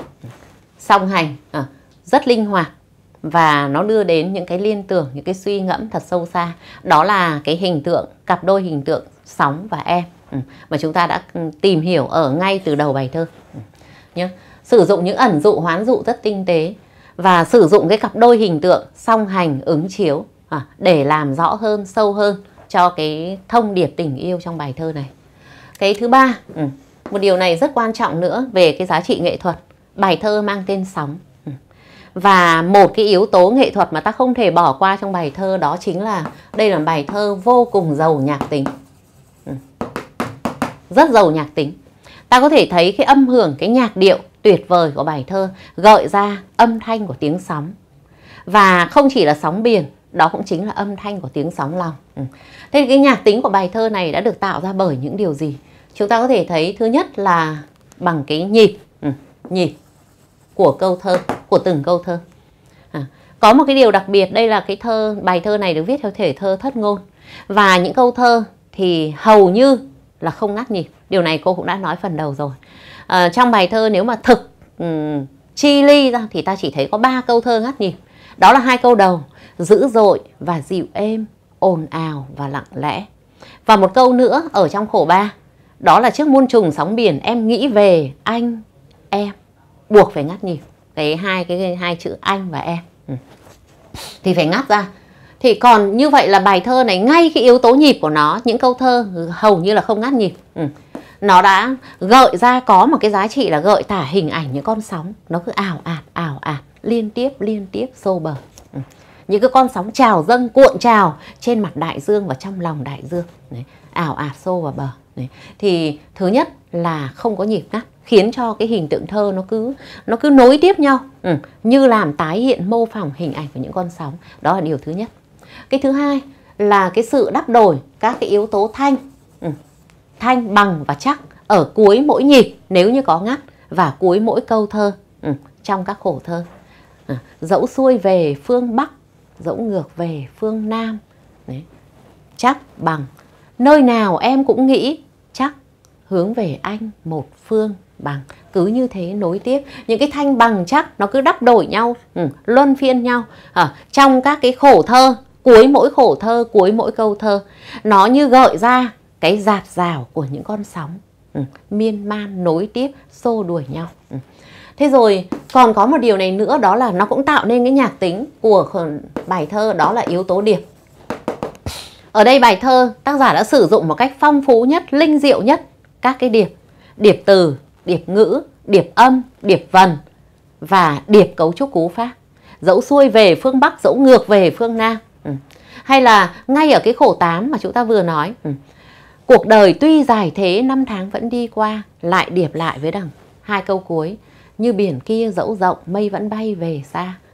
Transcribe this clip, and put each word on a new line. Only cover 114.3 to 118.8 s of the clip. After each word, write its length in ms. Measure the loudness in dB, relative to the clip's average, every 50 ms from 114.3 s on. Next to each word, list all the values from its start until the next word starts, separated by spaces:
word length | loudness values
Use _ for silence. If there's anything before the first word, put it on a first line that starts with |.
| -10 -10 -8
xô 180 | -6 -6 -6
vào 120 | -6 -8 -8
bờ. 100 | -8 -10 -10 -12 _ _ _ -16
Đấy. 120 | -14 -14 -14 _ -20 -20 -20 -14 -6
Thì 400 | -4 -2 -2 -2 -2 -4 -6 -10 _ _ _
thứ 120 | -6 -4
nhất 220 | 0 0 0 -2 -2 -8 _ _ -12
là 380 | -8 -6 -4 -4 -6 -6 -8 -12 -12
không 200 | -6 -6 -6 -4
có 80 | -4 -4
nhịp 200 | -4 -4 -6 -6 -8
ngắt, 140 | -10 -12 -12 _ _ _ _
khiến 280 | 2 2 2 2 2
cho 220 | -2 -4 -6 -6 -4
cái 140 | -6 -4
hình 200 | -4 -4 -4